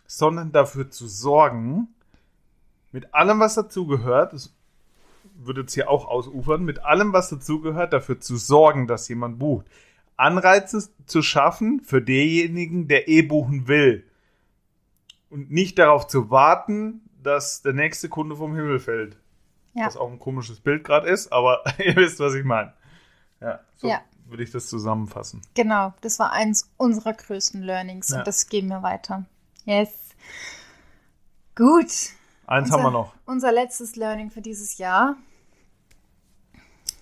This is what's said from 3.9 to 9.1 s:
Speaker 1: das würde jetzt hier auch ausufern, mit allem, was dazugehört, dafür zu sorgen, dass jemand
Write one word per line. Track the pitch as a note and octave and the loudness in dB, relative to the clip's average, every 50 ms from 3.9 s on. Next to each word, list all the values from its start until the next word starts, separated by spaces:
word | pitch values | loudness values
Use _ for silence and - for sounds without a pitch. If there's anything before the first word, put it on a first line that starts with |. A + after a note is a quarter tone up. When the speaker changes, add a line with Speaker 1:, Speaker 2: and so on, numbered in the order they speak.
| C#3+ B2+ A2+ B2+ B2 C3+ F3 - - | -2 -2 0 2 4 4 4 2 0
Speaker 1:
das | C3+ - - _ _ _ _ _ _ _ _ _ _ _ _ _ _ _ _ _ | -16 -18 -20 _ _ _ _ _ _ _ _ _ _ _ _ _ _ _ _ _
würde | D#3+ B2 B2 C3 C3+ | -18 -10 -10 -8 -8
jetzt | B2+ C3 - | -8 -8 -6
hier | C#3+ - - | -4 0 0
auch | C#3+ - - | 0 0 0
ausufern, | - A#2+ B2+ A#2 - - C3 A#2+ D3+ D#3 D#3+ F3+ | -2 -4 -4 -4 -6 -10 -6 -2 -2 -2 -2 -2
mit | D#3+ C#3 - - | -6 -6 -4 0
allem, | D3 D3+ F3+ G#3 G#3 | 2 2 2 2 2
was | F#3+ F#3 F3+ - | 2 0 0 0
dazugehört, | E3 C3+ - - D3+ D#3 D#3 D#3+ D#3 E3 F3 E3+ | -8 -10 -6 -4 -4 -4 -4 -4 -4 -2 -2 0
dafür | D#3 C3 - - B2+ - | 0 -2 -2 -2 -8 -8
zu | - - B2 | -8 -8 -8
sorgen, | A#2 - - C#3+ D3+ D#3 D3+ D3+ C#3 B2+ | -6 0 4 6 8 8 8 6 4 -2
dass | A#2 A#2+ A2 - | -2 -4 -4 -6
jemand | - | -8